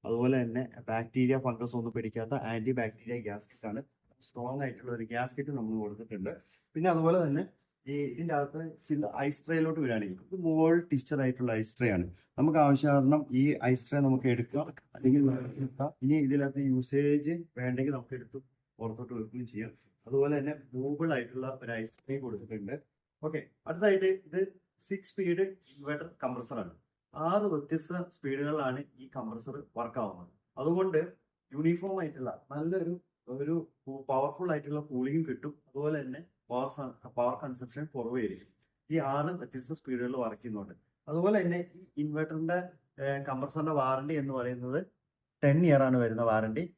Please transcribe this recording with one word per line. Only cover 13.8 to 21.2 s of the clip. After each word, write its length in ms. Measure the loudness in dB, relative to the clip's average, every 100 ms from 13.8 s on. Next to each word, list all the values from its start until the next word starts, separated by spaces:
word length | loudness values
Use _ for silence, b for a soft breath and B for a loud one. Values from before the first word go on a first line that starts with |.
| 0
ട്രേ 100 | 2
നമുക്ക് 280 | 4 4 4
എടുക്കാം, 460 | 2 0 -2 -4 -10 _
അല്ലെങ്കിൽ 300 | 2 6 6
നമുക്ക് 320 | 6 2 -4 -6
എടുക്കാം. 360 | -6 -4 -6 -2
ഇനി 140 | 2
ഇതിനകത്ത് 440 | 4 4 2 2 0
യൂസേജ് 840 | 2 2 2 2 4 2 2 -4 -6 -6
വേണ്ടെങ്കിൽ 340 | -2 0 0
നമുക്ക് 240 | -2 -8
എടുത്ത് 220 | -12 -10 -16 _ _ _ -8
പുറത്തോട്ട് 340 | -8 -8 -8
വെക്കുകയും 340 | -8 -8 -8 -8
ചെയ്യാം. 240 | -8 -10 -12 _ _ -2
അതുപോലെ 320 | 2 2 2
തന്നെ 160 | -2 -6 -8
മൂവബിൾ 400 | -6 -4 -2 0
ആയിട്ടുള്ള 460 | 0